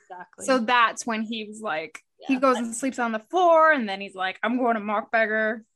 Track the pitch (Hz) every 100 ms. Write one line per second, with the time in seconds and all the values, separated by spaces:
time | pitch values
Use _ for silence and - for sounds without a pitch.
0 | _ 180 180 - - 262 226 247 220 -
1 | - 220 220 233 208 214 214 156 160 -
2 | _ _ - 262 269 240 233 226 269 254
3 | 233 220 - 349 349 330 311 294 214 190
4 | 196 190 185 190 220 247 240 226 208 208
5 | 226 226 214 220 220 226 -